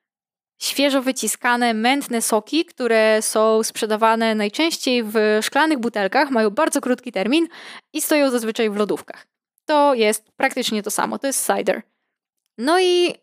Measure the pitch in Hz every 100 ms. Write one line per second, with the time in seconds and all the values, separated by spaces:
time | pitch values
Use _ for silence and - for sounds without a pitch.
0 | _ _ _ _ _ _ - - 285 269
1 | 254 254 214 - 247 240 240 220 233 285
2 | - 233 - 214 - 302 339 - 240 226
3 | 220 214 220 220 220 220 226 - 214 214
4 | 226 226 226 214 208 - 320 - 269 247
5 | 214 220 214 214 214 277 311 277 226 214
6 | 190 262 294 240 214 214 320 277 247 247
7 | 247 190 196 311 330 - - - - 302
8 | - 302 277 240 220 226 220 202 208 147
9 | - - - _ _ _ - 302 285 247
10 | 214 214 - - 269 269 233 214 202 -
11 | 208 214 277 262 - 196 196 - - _
12 | _ _ _ _ _ - 262 359 370 349
13 | 349 -